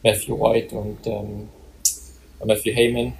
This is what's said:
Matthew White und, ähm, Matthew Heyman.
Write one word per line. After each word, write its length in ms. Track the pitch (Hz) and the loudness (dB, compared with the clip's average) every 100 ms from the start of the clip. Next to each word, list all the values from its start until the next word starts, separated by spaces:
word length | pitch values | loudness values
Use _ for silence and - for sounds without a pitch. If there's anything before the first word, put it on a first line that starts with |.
Matthew 360 | 113 104 - 113 | 4 2 -2 0
White 360 | 110 113 - 110 | 2 2 0 -8
und, 300 | 104 101 117 | -8 -6 -6
ähm, 440 | 104 104 104 107 - - - - - - - - - | -6 -6 -10 -12 -18 -20 -6 -4 -4 -16 -20 -20 -8
Matthew 280 | 113 104 110 | 0 0 2
Heyman. 420 | 117 117 120 123 | 2 2 2 -4